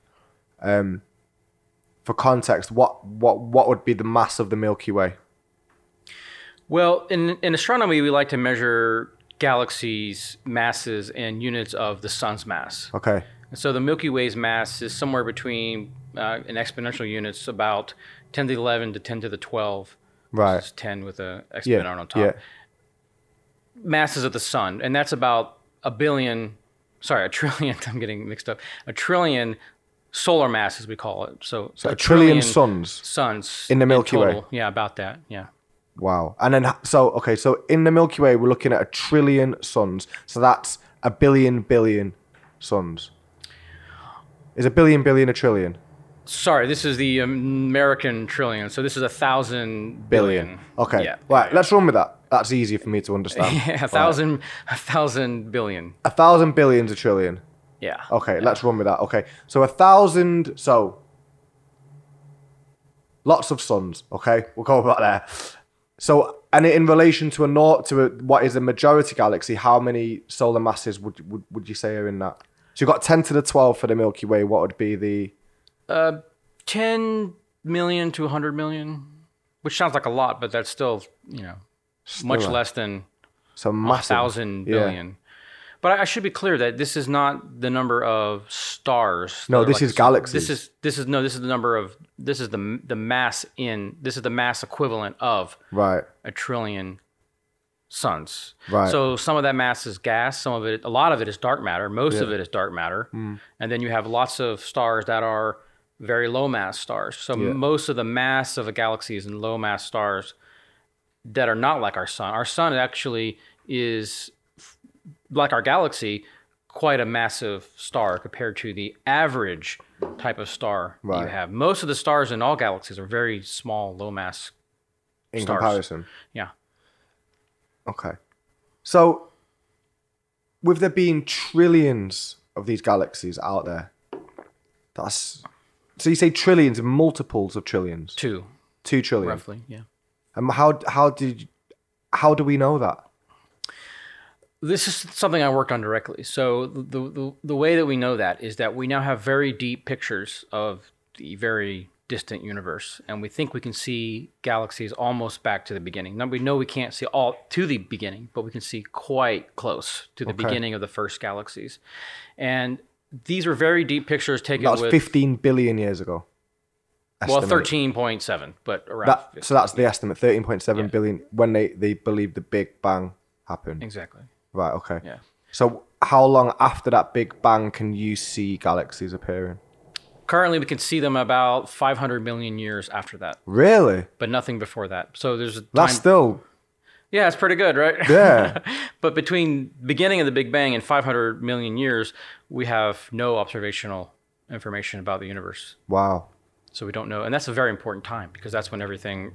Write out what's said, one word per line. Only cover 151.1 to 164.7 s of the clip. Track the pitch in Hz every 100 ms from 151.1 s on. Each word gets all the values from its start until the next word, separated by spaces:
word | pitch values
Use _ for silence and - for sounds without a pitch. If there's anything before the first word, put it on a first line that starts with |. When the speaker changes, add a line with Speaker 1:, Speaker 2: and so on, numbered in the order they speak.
| -
Speaker 2:
the | 69 98
very | 117 110 101 95 92 _ -
distant | 113 - 107
universe, | 104 101 90 78 - - -
and | 107
we | 104
think | - 151
we | 123
can | 123
see | 107 - 120 113 113 143 _
galaxies | 131 113 110 - 107
almost | - 123 123 113 -
back | 113 98 -
to |
the | 98
beginning. | 87 95 92 104
Now, | 127
we | 127
know | 131 139
we | 127
can't | 135 120
see | - 127
all | 135 123 - -
to | - 180
the | 123
beginning, | - 104 101 98 117
but | 123
we | 110
can | 117
see | - 113
quite | 104 - - 131 123 101 - -
close | 120 67 - - - -
to |
the | 110
Speaker 1:
Okay. | 98 117
Speaker 2:
beginning | 120 117
of | 107
the | 101
first | - 101 -
galaxies. | 107 101 107 - 107 - _ - - - - -
And | 131 127 123 127 _ _ _ 135 117
these | 185 170
were | 139
very | 160 170
deep | 139 143 -
pictures | 151 - 135
taken | - 139
Speaker 1:
That | 127